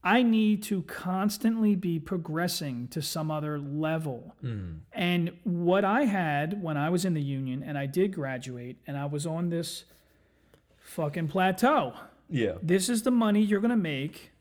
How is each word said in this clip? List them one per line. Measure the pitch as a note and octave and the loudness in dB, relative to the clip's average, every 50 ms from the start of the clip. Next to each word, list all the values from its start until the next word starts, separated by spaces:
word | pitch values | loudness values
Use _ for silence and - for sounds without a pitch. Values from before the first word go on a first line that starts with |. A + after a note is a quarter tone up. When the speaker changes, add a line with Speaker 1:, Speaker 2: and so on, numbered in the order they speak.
Speaker 1:
I | - F#3 G3+ B3 | 4 4 4 6
need | B3+ A#3 A3+ A3 A3 G#3+ G#3+ G#3 G#3 | 6 6 6 6 6 4 4 2 0
to | - G3+ F#3+ | -2 -2 -2
constantly | D#3+ - - - - F3+ F#3 F#3+ G3 G#3 G#3 - - A3 A3+ A3+ A3 G#3+ G3+ | -2 -6 -10 -8 -4 -2 -2 0 0 0 -2 0 0 0 2 4 4 4 2
be | F3+ E3+ F3 E3+ D#3+ | 2 0 -2 -2 -2
progressing | D3+ - F#3+ F3+ D#3+ - D#3 D#3+ F3 F3 - - D#3+ C#3 B2+ A#2+ B2 B2 | -2 -4 -4 -4 -4 -4 -2 -2 -2 -2 -2 -4 -4 -6 -6 -6 -8 -6
to | - E3 | -6 -6
some | C#3+ - - D#3+ D#3 D#3 | -6 -4 -4 -4 -4 -2
other | D#3 D3+ D3 D3+ D3+ D3 | -2 -4 -4 -4 -4 -6
level. | C#3+ C#3+ C#3+ D3+ D#3 D#3 D#3+ D#3+ D#3+ D3 B2+ A#2 - - - _ - | -6 -6 -4 -2 -2 0 -2 -2 -2 -4 -8 -8 -12 -16 -18 _ -8
Speaker 2:
Mm. | B2 A2+ G#2 F#2 F2 D#2+ D#2 - _ | -6 -6 -6 -6 -8 -10 -12 -14 _
Speaker 1:
And | - - F3+ F3 F3+ F3 E3 F3 - - | -4 -2 0 2 2 2 0 0 -4 -6
what | _ A3 F3 E3+ F3 E3+ F3+ G3 G3+ | _ -2 -2 0 2 4 4 4 4
I | F#3+ G#3 B3+ D4 | 4 2 2 2
had | A#3+ G3+ F#3+ F3 D#3 D3 C#3+ D3 D#3 G3+ G#3 | 2 2 2 0 0 0 0 0 -2 -4 -4
when | F3+ D#3+ D3+ | -4 -4 -2
I | D3 C#3+ D#3+ | 0 0 2
was | F3+ F3 F3+ | 2 2 2
in | F#3 E3+ | 0 0
the | D#3 | 0
union, | C#3+ C#3 C#3 C3+ C3+ C3 B2+ C3+ C#3 | 0 -2 -2 -4 -4 -4 -4 -6 -6
and | D3 D3 | -6 -6
I | C#3+ C#3 | -4 -4
did | C#3 C#3 F3+ F#3+ G#3 | -2 0 2 0 0
graduate, | F#3 F3 C#3+ C3+ C3 B2+ B2 C3 B2+ A#2+ A#2+ B2 C#3 _ _ | 0 -4 -6 -4 -6 -6 -8 -10 -10 -10 -10 -12 -14 _ _
and | - C#3+ | -8 -8
I | C#3 C#3+ | -6 -6
was | D3 D3 D3 C#3+ | -4 -4 -4 -4
on | E3 D#3+ E3 F3 F3 | -4 -4 -2 -2 -2
this | E3+ E3+ E3 - - - - _ _ _ _ _ _ _ _ _ _ _ _ _ _ _ _ _ _ _ | -2 -2 -4 -4 -8 -12 -14 _ _ _ _ _ _ _ _ _ _ _ _ _ _ _ _ _ _ _
fucking | _ - - - D#3+ D3 C#3+ F3 E3 D3+ | _ -12 -6 -4 -4 -2 -2 -4 -4 -2
plateau. | - F#3+ F#3 F#3+ F#3 F#3 A#3 C4 D#4 C4+ D3+ B2+ - - - - _ _ _ _ | 2 2 4 4 4 4 4 4 4 4 2 0 -6 -10 -18 -20 _ _ _ _
Speaker 2:
Yeah. | - C3+ A2+ G2 F2 F2 | 0 0 0 0 0 -2
Speaker 1:
This | - D#3 F3+ F#3+ F#3 A#3 | 0 2 2 2 4 2
is | A#3+ A3 | 0 0
the | A3 C4 | 2 2
money | B3 A#3+ A3+ G#3+ G#3 G#3 | 2 4 4 4 4 4
you're | G#3+ G3+ G#3 G3 | 4 4 2 2
gonna | G#3 A#3+ B3 | 2 2 2
make. | A3+ F3+ D#3+ D3 C3 C#3 D#3 - - - - _ _ | 2 2 0 -2 -2 -4 -4 -6 -12 -20 -20 _ _